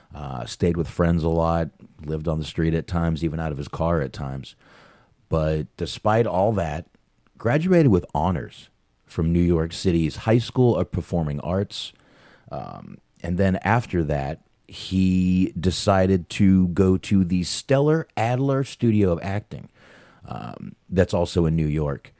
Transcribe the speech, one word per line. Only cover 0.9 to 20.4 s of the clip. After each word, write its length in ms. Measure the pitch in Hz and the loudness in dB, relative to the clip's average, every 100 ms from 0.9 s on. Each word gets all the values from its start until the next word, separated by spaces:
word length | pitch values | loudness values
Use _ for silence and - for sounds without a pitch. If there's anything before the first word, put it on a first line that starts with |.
| - 85 85 | 0 2 2
a 60 | 82 | 2
lot, 400 | 82 82 85 82 - - - 76 | 0 2 0 -2 -8 -20 -16 -8
lived 220 | 78 78 | -6 -4
on 120 | 80 | -4
the 60 | 78 | -4
street 280 | - 82 | -2 0
at 140 | 80 - | -2 -2
times, 360 | 85 85 78 | -2 -2 -2
even 160 | 80 80 | -4 -4
out 120 | 80 | -6
of 60 | 69 | -6
his 100 | 71 | -8
car 340 | - 80 85 | -4 0 0
at 120 | 67 | -2
times. 420 | - 69 67 - - _ - - _ _ _ _ | -6 -8 -10 -12 -20 _ -20 -20 _ _ _ _
But 380 | 82 78 78 73 - | 0 0 0 -4 -8
despite 500 | 85 - 104 110 113 | -8 -4 0 2 2
all 260 | 87 104 | 0 0
that, 340 | 104 80 76 - _ _ _ _ - | 0 -2 -6 -10 _ _ _ _ -6
graduated 500 | 110 147 180 175 143 | -2 0 2 4 6
with 180 | 90 - | 4 2
honors 560 | 73 87 82 - - - _ _ _ _ | -2 -2 -2 -6 -14 -20 _ _ _ _
from 280 | - 82 | -4 0
New 80 | 85 | 2
York 320 | 87 82 82 | 4 2 0
City's 440 | - 95 85 78 - | -2 0 0 0 -2
High 200 | - 123 | 0 2
School 400 | - - 123 92 | 2 2 2 2
of 140 | 90 | -2
Performing 480 | 92 - 87 76 71 | -4 -4 -2 -2 -4
Arts. 520 | 69 95 101 - - - _ _ - _ - | -2 -2 -4 -8 -12 -16 _ _ -20 _ -14
Um, 480 | - 50 50 50 - _ _ | -12 -12 -14 -18 -20 _ _
and 160 | - 90 | -4 0
then 200 | 95 92 | 2 2
after 460 | 95 117 - 90 | 2 0 0 -2
that, 380 | 76 71 69 78 _ _ _ | 0 -2 -4 -8 _ _ _
he 840 | 82 - 92 92 92 92 92 92 - | -16 -4 2 2 4 2 2 0 0
decided 720 | 85 - - 95 95 95 82 | -2 0 2 4 4 2 0
to 360 | - 98 95 90 | 2 4 6 4
go 280 | 87 95 92 | 2 2 2
to 280 | - 98 87 | 2 2 2
the 180 | 92 | 0
Stellar 640 | 85 - - 135 147 160 - - | -2 -4 0 2 2 0 -2 -4
Adler 480 | 113 127 139 135 | -2 0 0 -2
Studio 480 | 139 - 120 107 95 | -4 0 2 4 2
of 80 | 85 | 0
Acting, 480 | 95 101 - - - _ - - - _ - | -2 -6 -8 -14 -18 _ -20 -20 -20 _ -14
um, 500 | - | -12